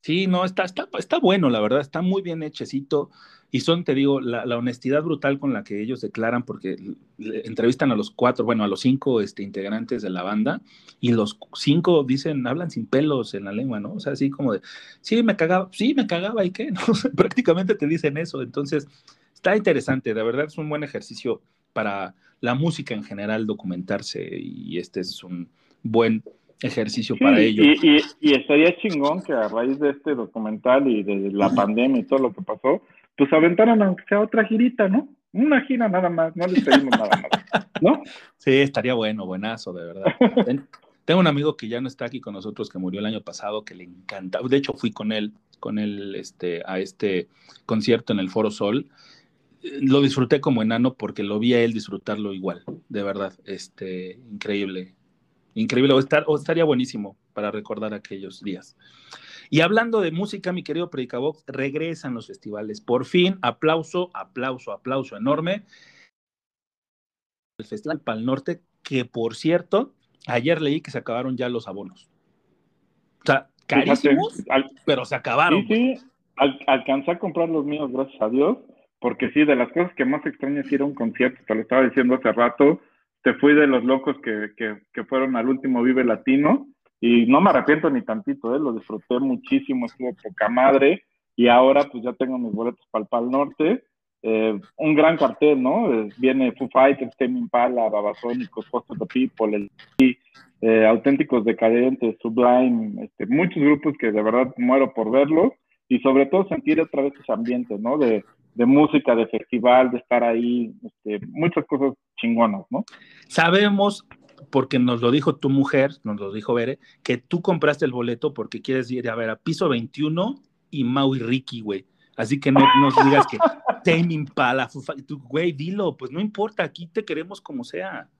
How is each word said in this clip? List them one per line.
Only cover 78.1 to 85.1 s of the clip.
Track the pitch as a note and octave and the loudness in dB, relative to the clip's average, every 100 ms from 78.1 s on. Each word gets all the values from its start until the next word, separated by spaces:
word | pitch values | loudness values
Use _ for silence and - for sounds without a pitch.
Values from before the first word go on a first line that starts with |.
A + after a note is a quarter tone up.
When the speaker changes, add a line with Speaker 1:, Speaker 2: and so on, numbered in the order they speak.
| - | -4
Speaker 2:
a | A2 | -2
Dios, | B2 D3+ B3+ - _ _ _ | 2 2 0 -8 _ _ _
porque | B2 - B2 | -6 -4 -2
sí, | D3 | 2
de | D3+ C3 | 4 4
las | A#2+ | 2
cosas | E3 F3+ | 0 -2
que | - | 0
más | B2+ D3 D3+ | -2 -2 -4
extraño | - C#3 C#3+ | -8 -6 -6
es | C3+ | -2
ir | C#3+ | -2
a | |
un | C#3+ | -2
concierto, | C#3 A#2 - - - - | -2 -6 0 -2 -2 -6
te | |
lo | A2 | -4
estaba | A2 B2+ | 0 2
diciendo | B2+ C3 B2 | 2 2 2
hace | B2+ A#2+ | 2 0
rato, | G#2+ A#2+ - C#3+ D3+ _ _ _ _ | 2 0 4 4 4 _ _ _ _
te | C3 | -2
fui | A#2+ C#3+ | 2 4
de | D3 D3 | 6 6
los | B2+ | 4
locos | A#2+ C3 C3+ C#3 | 2 0 0 -6
que, | - G#2+ G#2+ _ | -6 -6 -6 _
que, | A2+ G#2 _ | -8 -8 _
que | - | -14
fueron | G#2+ | -4